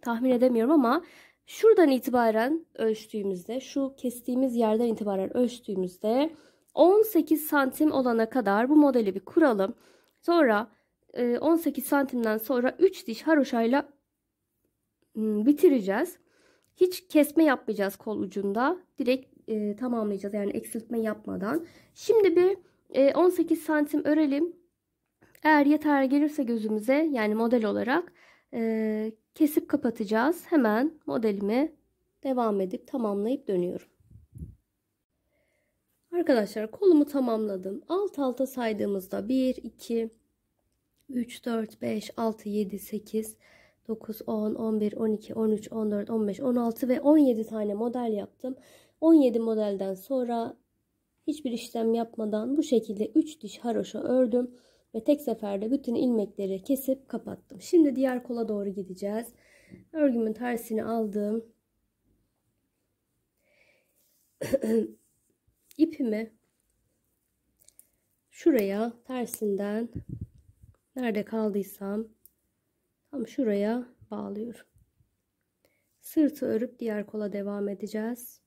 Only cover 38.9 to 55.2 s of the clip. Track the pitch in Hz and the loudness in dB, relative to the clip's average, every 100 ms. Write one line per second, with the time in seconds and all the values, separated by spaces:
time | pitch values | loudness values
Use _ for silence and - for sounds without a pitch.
38.9 | 196 185 202 202 262 254 247 233 _ - | -4 -6 -10 -2 0 0 -4 -10 _ -6
39.9 | 233 226 _ _ _ _ _ _ _ _ | -4 -4 _ _ _ _ _ _ _ _
40.9 | _ _ 247 233 - - 226 220 - 240 | _ _ -8 -8 -8 -6 -4 -6 -8 -6
41.9 | 220 - - 226 220 208 208 196 196 - | -6 -8 -4 -4 -4 -6 -4 -4 -8 -10
42.9 | 214 - 220 220 - _ _ _ _ - | -12 -6 -8 -8 -16 _ _ _ _ -12
43.9 | 220 - 214 - 220 214 - 220 220 208 | -10 -10 -12 -6 -4 -4 -4 -2 0 -2
44.9 | 208 220 214 - 226 220 208 - 226 214 | -2 -2 -2 -6 -2 0 0 -4 -6 -4
45.9 | 208 202 226 208 190 262 247 233 226 240 | -4 -2 -2 -2 -2 -2 0 0 -2 -2
46.9 | 254 277 311 277 220 220 220 208 202 240 | 2 6 6 6 4 -2 -4 -4 -2 -4
47.9 | 247 233 208 - _ 254 262 - - _ | -4 -4 -4 -8 _ -12 -12 -18 -20 _
48.9 | _ 311 330 262 226 226 220 208 196 190 | _ 6 8 6 2 -2 -2 -2 -2 -6
49.9 | 190 - 269 240 233 233 - _ _ _ | -8 -4 -4 -2 -4 -6 -10 _ _ _
50.9 | _ _ _ - 302 254 226 - 233 226 | _ _ _ -8 -6 -6 -6 -6 -2 0
51.9 | 233 233 - 214 214 226 285 302 233 220 | 0 -2 -6 -4 -4 -2 -2 2 0 0
52.9 | 196 214 320 311 - 208 - 240 214 190 | -6 0 0 0 -6 -18 -10 -6 -4 -6
53.9 | 214 - 254 254 247 247 - _ _ _ | -6 0 2 2 2 -2 -10 _ _ _
54.9 | 226 220 294 | -6 0 0